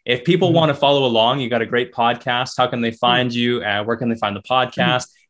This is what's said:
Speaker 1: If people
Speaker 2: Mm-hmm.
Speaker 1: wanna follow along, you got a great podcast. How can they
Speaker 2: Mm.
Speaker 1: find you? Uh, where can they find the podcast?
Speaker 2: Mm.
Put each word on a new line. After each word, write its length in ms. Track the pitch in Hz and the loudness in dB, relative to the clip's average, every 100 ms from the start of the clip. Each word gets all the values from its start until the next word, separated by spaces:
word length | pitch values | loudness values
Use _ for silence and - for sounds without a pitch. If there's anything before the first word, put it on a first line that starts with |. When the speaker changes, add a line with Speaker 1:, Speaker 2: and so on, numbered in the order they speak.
Speaker 1:
If 220 | - 123 170 | -2 0 2
people 240 | 175 180 | 2 4
Speaker 2:
Mm-hmm. 60 | 165 | 4
Speaker 1:
wanna 160 | 160 | 2
follow 320 | 139 143 143 131 | 2 2 2 2
along, 340 | 113 113 139 | 2 2 2
you 100 | 120 | -2
got 120 | 117 | -2
a 40 | 113 | -2
great 280 | 123 123 | -2 -2
podcast. 640 | - 117 120 135 123 127 - | -2 -2 -2 -2 -4 -2 -2
How 100 | 123 | -2
can 140 | 123 | 0
they 100 | 117 | -4
Speaker 2:
Mm. 80 | 113 | -2
Speaker 1:
find 340 | 120 123 127 | 0 2 0
you? 280 | 120 120 120 | 0 -2 -2
Uh, 220 | 104 101 107 | -2 -4 -4
where 100 | 117 | -4
can 140 | 120 | -4
they 80 | 113 | -2
find 180 | 104 101 | -4 -6
the 60 | |
podcast? 640 | - 127 127 - 123 127 - | -2 0 0 0 0 0 -4
Speaker 2:
Mm. 80 | _ | _